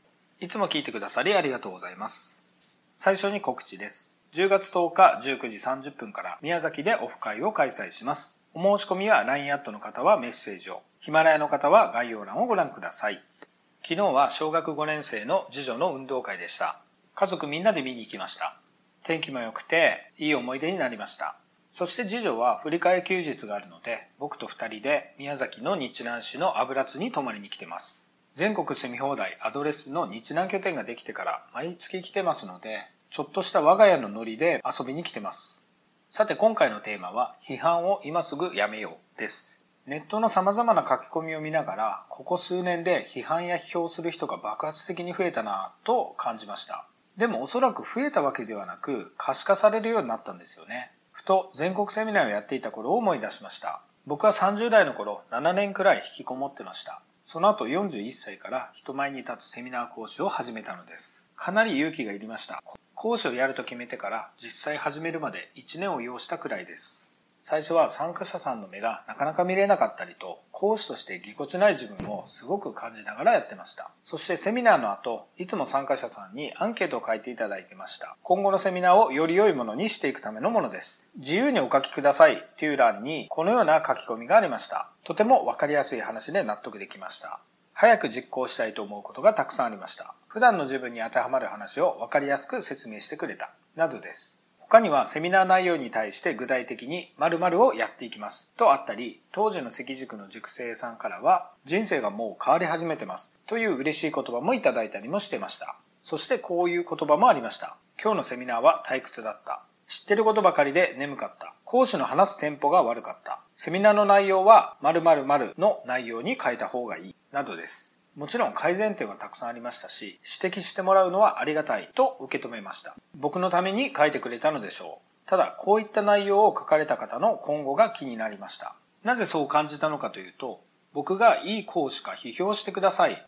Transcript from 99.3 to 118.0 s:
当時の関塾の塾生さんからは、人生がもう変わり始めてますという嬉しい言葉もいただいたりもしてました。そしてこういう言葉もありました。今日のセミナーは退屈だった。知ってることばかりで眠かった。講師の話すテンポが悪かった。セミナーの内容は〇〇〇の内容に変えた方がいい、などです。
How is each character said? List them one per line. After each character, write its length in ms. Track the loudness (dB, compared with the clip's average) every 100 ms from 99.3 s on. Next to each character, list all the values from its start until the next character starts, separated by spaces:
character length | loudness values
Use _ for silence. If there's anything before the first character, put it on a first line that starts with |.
当 200 | -2 0
時 120 | 0
の 80 | -4
関 240 | -6 -8
塾 220 | -10 -10 -12
の 120 | -14
塾 200 | -14 -12
生 260 | -8 -8
さ 160 | -6 -8
ん 60 | -8
か 140 | -8
ら 100 | 0
は、 320 | 2 2 0 _
人 200 | -2 0
生 160 | 2 0
が 100 | 0
も 260 | -4 -6 -2
う 40 |
変 80 | 2
わ 60 | 4
り 80 | 2
始 200 | -2 -4
め 100 | -4
て 80 |
ま 120 | -6 -10
す 180 | -12 _ -6
と 120 | -2
い 80 | 0
う 100 | 0
嬉 200 | 0 0
し 120 | 0
い 20 |
言 120 | -2
葉 160 | -4 -2
も 140 | 0
い 80 | 2
た 100 | 2
だ 100 | 0
い 80 | -2
た 80 | -6
り 100 | -6
も 120 | -2
し 80 | -2
て 100 | -2
ま 100 | -6
し 100 | -8
た。 180 | -10 -14 _ _
そ 140 | -6 -2
し 100 | 0
て 120 | 0
こ 260 | 0 0
う 60 | 2
い 80 | 0
う 60 |
言 240 | -2 -4 4
葉 100 | 6
も 100 | 8
あ 40 |
り 80 | 6
ま 80 | 0
し 80 | -6
た。 180 | -8 -14 _ -4
今 120 | 0
日 20 | 0
の 60 |
セ 120 | 0 -4
ミ 100 | -4
ナ 80 |
ー 80 | 4
は 200 | 4 4 0
退 160 | -6
屈 200 | -4 -8
だ 100 | -8
っ 100 | -8
た。 180 | -8 -10 -12 _ -8
知 180 | -6
っ 20 | 2
て 100 | 4
る 80 |
こ 80 | 4
と 80 | 6
ば 140 | 6
か 100 | 6
り 80 | 4
で 240 | 4 2 0
眠 180 | -8 -6
か 100 | -10
っ 100 | -10
た。 160 | -18 -16
講 200 | 0 4
師 140 | 4 4
の 60 |
話 280 | 2 4 4
す 80 | 2
テ 80 | -4
ン 80 | 0
ポ 140 | 4
が 120 | 6
悪 200 | 4 0
か 100 | -8
っ 100 | -12
た。 200 | -10 -12 _
セ 160 | -10 -4
ミ 100 | 4
ナ 100 | 6
ー 20 |
の 140 | 8 8
内 200 | 8 6
容 180 | 6
は 320 | 10 10 8 2
〇 220 | 2 4
〇 220 | 6 4
〇 300 | 4 2 2 2
の 240 | 2 2 -2
内 200 | -4 -4
容 160 | -6
に 140 | -4 -2
変 120 | -2
え 20 | -2
た 100 | -4
方 200 | -4 -6
が 100 | -8
い 140 | -10
い、 60 | -18 _
な 120 | -6
ど 100 | -6
で 140 | -6 -6
す。 260 | -8 -10 _